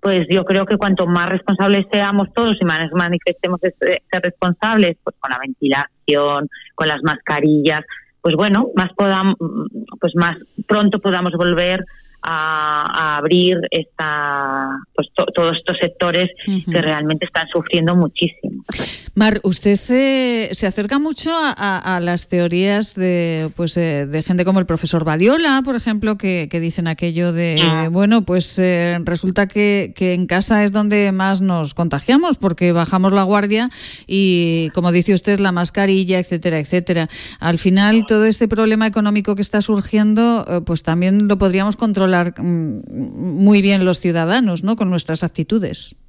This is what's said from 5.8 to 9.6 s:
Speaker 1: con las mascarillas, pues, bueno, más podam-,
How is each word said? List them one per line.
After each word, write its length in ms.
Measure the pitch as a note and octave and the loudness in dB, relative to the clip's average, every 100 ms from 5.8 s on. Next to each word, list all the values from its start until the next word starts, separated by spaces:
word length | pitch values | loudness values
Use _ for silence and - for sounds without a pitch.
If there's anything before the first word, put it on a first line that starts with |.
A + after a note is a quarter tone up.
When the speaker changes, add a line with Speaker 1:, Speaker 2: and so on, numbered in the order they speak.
| C#3+ _ - C#3+ C#3+ C#3+ D3 - - - | -2 _ 0 2 2 0 -4 -10 -20 -4
Speaker 1:
con 120 | D#3 | -4
las 120 | D3 | -2
mascarillas, 760 | D#3 D3 - D3+ D#3 D3+ D3 D#3 D3+ - _ _ | -2 -4 -4 0 2 4 2 0 -6 -20 _ _
pues, 140 | E3+ D#3 | -2 0
bueno, 360 | G#3 G3+ B3 G#3 | 2 2 2 0
más 140 | F#3 - | -2 0
podam-, 400 | G3+ F#3+ F#3+ F#3 E3 - | 0 2 0 0 -4 -6